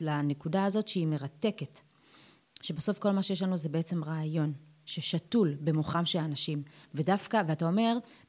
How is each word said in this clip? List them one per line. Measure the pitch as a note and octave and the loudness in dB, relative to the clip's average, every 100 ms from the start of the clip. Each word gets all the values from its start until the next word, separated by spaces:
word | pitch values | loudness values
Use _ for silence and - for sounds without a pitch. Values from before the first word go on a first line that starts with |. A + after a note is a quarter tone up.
לנקודה | D#3 D3 D3 C#3+ E3 F3+ G3 | -2 0 0 -2 -2 0 0
הזאת | G3+ G#3+ | 0 -2
שהיא | F#3 D#3+ | -2 0
מרתקת, | D3+ C#3 - A3 G#3 D3 - - _ _ - - - _ - | -2 -4 -4 -4 -4 -8 -12 -20 _ _ -20 -20 -20 _ -12
שבסוף | - E3 E3 G3 | -8 -4 -4 -2
כל | G#3 | 0
מה | G3 | 0
שיש | F#3+ F#3 | 0 -2
לנו | F#3 F#3 | -2 -2
זה | D#3 | -2
בעצם | D#3+ E3 F3 | -2 -2 -4
רעיון | D3+ D#3+ D#3 D#3+ D3+ C#3 - _ - | -4 -4 -2 0 -2 -2 -12 _ -12
ששתול | - - E3+ - A#3 F3+ C#3+ | -8 -4 -4 0 2 2 2
במוחם | D3+ D#3 D3+ E3+ E3+ | 0 0 0 0 0
של | F3+ | -2
האנשים. | D#3 C#3+ - D3 C#3+ - - C#3 | -2 -2 -2 -4 -6 -14 -10 4
ודווקא, | D#3+ G3 - A3 E3+ | 6 6 2 2 2
ואתה | D#3 E3 | 2 2
אומר, | F#3 A3+ A#3 A#3 - | 4 4 2 -2 -12